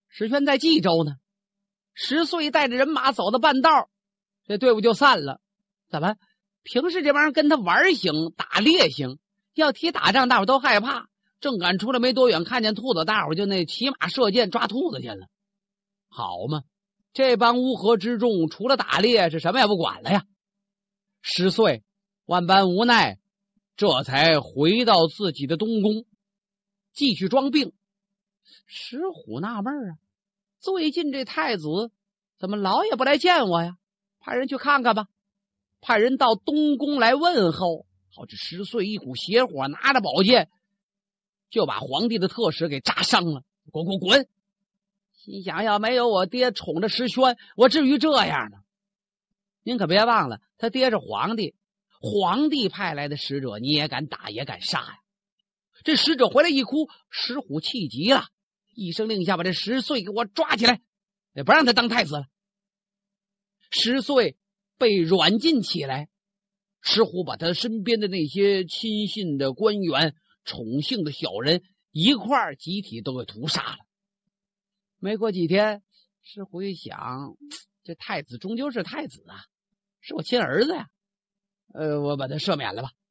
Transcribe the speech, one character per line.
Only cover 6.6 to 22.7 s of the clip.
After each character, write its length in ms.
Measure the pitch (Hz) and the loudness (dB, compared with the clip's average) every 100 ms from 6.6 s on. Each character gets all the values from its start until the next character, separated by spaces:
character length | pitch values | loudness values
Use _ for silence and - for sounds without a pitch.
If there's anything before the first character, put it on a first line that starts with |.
平 260 | - 247 339 | -6 -2 -2
时 140 | 359 | 0
这 80 | 294 | 2
帮 120 | 285 | 2
人 100 | 302 | 2
跟 160 | 277 294 | 4 4
他 80 | 302 | 2
玩 180 | 180 202 | 2 4
儿 180 | 359 | 4
行， 380 | 320 180 151 160 | 2 0 0 -2
打 300 | - - 180 | -6 -4 2
猎 280 | 226 349 160 | 4 6 4
行， 300 | 143 127 135 _ _ _ | 0 -8 -10 _ _ _
要 200 | - 311 | 0 0
提 180 | 269 330 | 0 -4
打 220 | 339 170 | -2 2
仗， 160 | 240 247 | 2 4
大 80 | 240 | 2
伙 60 | |
儿 20 | 196 | 4
都 140 | 269 | 2
害 200 | 269 208 | 2 2
怕。 300 | 240 262 - _ _ _ | 0 -6 -10 _ _ _
正 200 | 285 220 | -6 -2
赶 180 | 175 185 | -2 -2
出 140 | 214 | -2
来 80 | 254 | 0
没 140 | 247 | 0
多 160 | 247 247 | 4 4
远， 140 | 165 | 2
看 200 | 170 247 | -2 -2
见 100 | 214 | -2
兔 220 | 214 254 175 | -2 -2 -2
子， 100 | 160 | 0
大 180 | 214 | -2
伙 80 | 151 | -2
儿 40 | 160 | -2
就 100 | 202 | -2
那 180 | 190 | -2
骑 280 | 160 - 254 | -4 -4 -6
马 160 | - 165 | -4 -4
射 240 | 262 220 | 0 2
箭 180 | 220 214 | 2 0
抓 160 | 233 233 | 0 -2
兔 260 | 226 349 | -2 -4
子 80 | 143 | -6
去 60 | 123 | -10
了。 180 | 98 92 _ _ _ _ _ _ _ _ | -14 -18 _ _ _ _ _ _ _ _
好 400 | - 98 90 110 | -10 -8 -8 -6
嘛， 140 | 151 - _ _ _ _ | -8 -10 _ _ _ _
这 240 | - 262 233 | 0 2 4
帮 220 | 233 247 | 2 2
乌 140 | 254 247 | 0 0
合 200 | 196 226 | 2 2
之 220 | 208 233 | 0 0
众 320 | 240 196 160 | 0 2 0
除 180 | - 226 | -2 0
了 80 | 269 | 0
打 220 | - 135 | 0 0
猎 320 | 220 226 170 | 4 4 2
是 100 | 160 | 0
什 140 | 165 | 0
么 60 | 226 | 2
也 80 | 214 | 2
不 100 | 196 | 2
管 240 | 147 - | -2 -6
了 80 | - | -2
呀。 160 | 196 - _ _ _ _ _ _ _ _ _ | -2 -2 _ _ _ _ _ _ _ _ _
十 300 | - - 180 | -8 -2 0
岁 320 | 196 214 117 - _ _ _ - | 2 2 0 -6 _ _ _ -4
万 220 | 180 175 | -2 4
般 240 | 190 190 | 4 4